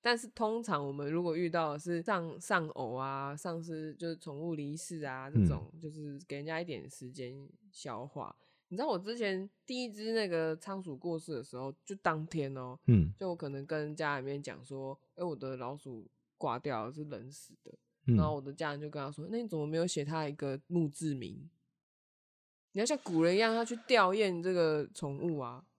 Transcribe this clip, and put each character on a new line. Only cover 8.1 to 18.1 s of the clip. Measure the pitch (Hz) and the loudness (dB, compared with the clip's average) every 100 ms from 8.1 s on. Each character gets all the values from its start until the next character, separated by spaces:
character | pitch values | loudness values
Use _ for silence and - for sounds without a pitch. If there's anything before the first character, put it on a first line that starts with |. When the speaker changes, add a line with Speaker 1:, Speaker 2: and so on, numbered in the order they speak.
| 147 - - _ _ _ | -10 -10 -12 _ _ _
Speaker 1:
你 | 180 | -2
知 | |
道 | 302 | 0
我 | 190 | 0
之 | 202 240 | -2 -2
前 | 208 190 196 _ | 0 0 -4 _
第 | - 254 | -8 -4
一 | 247 | -4
只 | 208 220 | -4 0
那 | 226 202 | 0 2
个 | 165 160 | 2 2
仓 | 160 196 196 | 0 -6 -8
鼠 | 180 | -6
过 | 135 175 165 | -6 -4 -4
世 | 160 | -4
的 | 139 | -6
时 | - 127 | -6 -8
候， | 135 147 | -8 -8
就 | - 196 | -12 0
当 | 180 156 160 | 2 2 -2
天 | 160 139 | -2 -2
哦， | 135 127 127 | -4 -8 2
Speaker 2:
嗯。 | - 110 80 101 | 8 8 8 2
Speaker 1:
就 | 190 | -6
我 | |
可 | 170 147 | -4 -6
能 | 139 | -6
跟 | 139 156 151 | -4 -2 -2
家 | 151 151 143 | -2 0 0
里 | |
面 | 135 143 | -2 -6
讲 | 143 85 | -6 -12
说 | 127 135 135 135 _ | -12 -10 -8 -10 _
，“哎， | - | -6
我 | 180 | -6
的 | 131 131 127 | -4 -6 -6
老 | 123 | -6
鼠 | 147 135 117 101 _ _ _ | -8 -10 -14 -14 _ _ _
挂 | 147 120 | -2 -2
掉 | 147 117 | -2 -2
了， | 110 | -4
是 | 151 | -8
冷 | 151 117 123 | -10 -10 -12
死 | 147 - - | -16 -20 -20
的。” | - - _ _ | -20 -20 _ _
Speaker 2:
嗯。 | 127 | 6